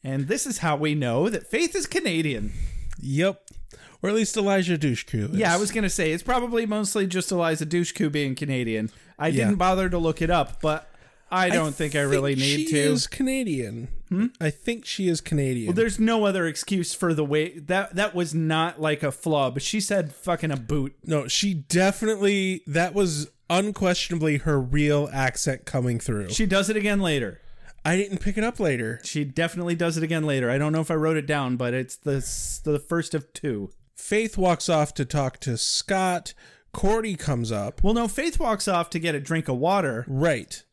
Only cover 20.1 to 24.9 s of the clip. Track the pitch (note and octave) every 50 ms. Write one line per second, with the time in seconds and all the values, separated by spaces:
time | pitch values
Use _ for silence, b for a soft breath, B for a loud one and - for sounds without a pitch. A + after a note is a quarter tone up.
20.1 | - - - F#3 F3 E3 - D#3+ C#3+ C3 A2+ A2 D3 D3 C3 C#3 - _ - E3
21.1 | D#3+ D3 C3+ B2 - - G3 G3+ F#3 D#3 C3+ _ - F3+ F#3 G3 G3 - A3+ G#3+
22.1 | A3 G3 G3+ G3+ G3+ G3 F#3+ F#3 F#3 E3+ _ - C#3+ E3 F3 F3+ D#3 G3+ G3+ F3
23.1 | D#3 D3 D3+ - _ _ _ _ E3+ F3+ F#3+ G#3 G3 - G3 F3+ F3+ - - -
24.1 | F3 E3+ D#3 D#3+ D3 C#3 - D#3+ D3 C#3 C3 B2 C3+ D3 D3 D3